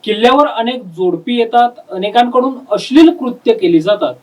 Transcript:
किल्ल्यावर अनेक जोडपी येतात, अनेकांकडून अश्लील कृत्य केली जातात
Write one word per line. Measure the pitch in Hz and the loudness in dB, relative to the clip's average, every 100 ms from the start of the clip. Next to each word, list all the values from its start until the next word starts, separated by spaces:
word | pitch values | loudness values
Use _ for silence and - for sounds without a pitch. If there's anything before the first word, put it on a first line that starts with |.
किल्ल्यावर | 214 214 233 277 294 | -4 0 2 4 2
अनेक | 208 233 254 185 165 | 0 -4 -6 -12 -4
जोडपी | 180 170 240 240 | -4 -4 -4 -4
येतात, | 226 240 240 240 - | 0 2 0 -2 -14
अनेकांकडून | 196 202 233 240 247 262 262 - | -8 -2 0 2 0 -2 -6 -6
अश्लील | 208 - 269 330 349 | -6 2 4 4 4
कृत्य | 247 - 247 | -8 -4 -2
केली | 226 180 165 | 0 2 0
जातात | 175 208 - 123 | 0 -2 -4 -6